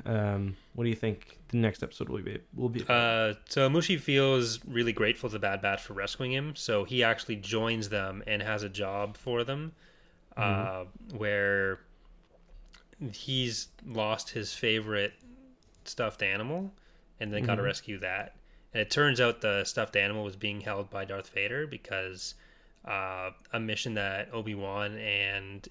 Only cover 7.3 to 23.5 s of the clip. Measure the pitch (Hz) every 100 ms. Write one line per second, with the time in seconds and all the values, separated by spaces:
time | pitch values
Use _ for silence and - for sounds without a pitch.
7.3 | 107 95 110 113 113 101 104 95 95 107
8.3 | 104 104 107 104 98 98 101 104 104 -
9.3 | 120 120 139 160 - - - - _ _
10.3 | - 104 98 95 92 92 - - 110 104
11.3 | 101 101 101 98 95 - - - - _
12.3 | - - - - - - - 139 101 -
13.3 | 131 123 107 - - - 110 107 110 -
14.3 | 117 101 - 117 110 107 104 104 - -
15.3 | - - - _ _ - - 113 - 98
16.3 | 98 113 170 190 - - - _ - 110
17.3 | 104 117 101 98 - - 98 92 95 110
18.3 | - - - - 117 104 - 147 123 123
19.3 | 117 107 101 95 - 107 101 101 107 104
20.3 | 98 107 101 107 101 98 95 98 98 -
21.3 | 101 101 127 151 135 - 95 92 92 -
22.3 | - - - - _ - 101 95 92 92
23.3 | - -